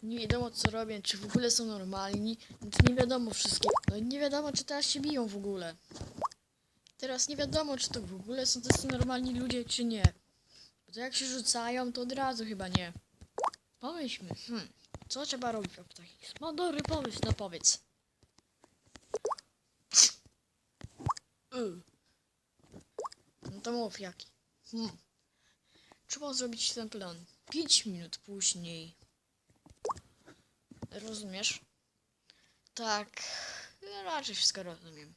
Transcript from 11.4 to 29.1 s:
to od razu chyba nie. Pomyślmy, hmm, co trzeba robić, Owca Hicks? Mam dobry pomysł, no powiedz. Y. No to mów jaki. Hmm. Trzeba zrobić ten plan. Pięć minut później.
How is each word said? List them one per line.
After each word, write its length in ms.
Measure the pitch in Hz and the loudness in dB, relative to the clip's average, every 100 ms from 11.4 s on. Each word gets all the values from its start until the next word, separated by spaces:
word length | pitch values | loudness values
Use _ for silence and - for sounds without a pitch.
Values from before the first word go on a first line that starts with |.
| 220 240 233 247 247 | 0 0 0 -2 -2
to 80 | 240 | -4
od 100 | 247 | -6
razu 340 | 262 269 240 220 | -2 -2 -2 -6
chyba 220 | 202 185 | -6 -2
nie. 260 | 185 175 175 _ _ - - - - _ _ | -2 -2 -10 _ _ -16 -4 -4 -4 _ _
Pomyślmy, 560 | 254 339 269 - 180 - - | -8 -6 -6 -6 -8 -10 -6
hmm, 200 | 233 160 - - - - | -8 -8 -16 -18 -18 -10
co 160 | 254 294 | -8 -6
trzeba 260 | 262 247 | -4 -2
robić, 280 | 226 190 - | -4 -6 -12
Owca 240 | 180 - | -20 -20
Hicks? 300 | 170 - - - | -20 -20 -18 -10
Mam 140 | 302 302 | -8 -2
dobry 260 | 359 294 | 0 0
pomysł, 380 | 285 311 262 214 233 | -2 -2 -2 -2 0
no 80 | |
powiedz. 480 | - 202 170 - - _ _ _ _ - _ _ _ - _ _ - _ - - - - _ _ _ _ - - - - _ _ _ _ _ - - - - _ _ _ | 0 0 0 2 2 _ _ _ _ -20 _ _ _ -20 _ _ -20 _ -6 -4 -6 -10 _ _ _ _ 8 8 6 -18 _ _ _ _ _ -20 -8 -4 -4 _ _ _
Y. 280 | 254 226 175 - _ _ _ _ _ _ _ - - - - - - _ _ - | -6 -4 -6 -16 _ _ _ _ _ _ _ -20 -20 -18 -10 -10 -10 _ _ -14
No 100 | 190 | -10
to 100 | 226 | -6
mów 280 | 240 220 - | -2 -4 -4
jaki. 280 | 190 175 - _ _ _ - | -10 -10 -18 _ _ _ -12
Hmm. 260 | 226 226 - _ _ _ _ _ _ _ _ - - _ | -6 -6 -8 _ _ _ _ _ _ _ _ -20 -20 _
Trzeba 200 | - 285 | -8 -4
zrobić 400 | 262 247 226 - | -4 -4 -2 -4
ten 160 | - 220 | -2 -8
plan. 360 | 220 190 170 175 - - | -10 -12 -12 -18 -20 -10
Pięć 360 | 302 320 - 220 | -6 4 4 4
minut 320 | 180 170 - | -8 -8 -14
później. 800 | - 202 190 180 170 170 165 - - | -12 -2 -2 0 -6 -10 -12 -18 -20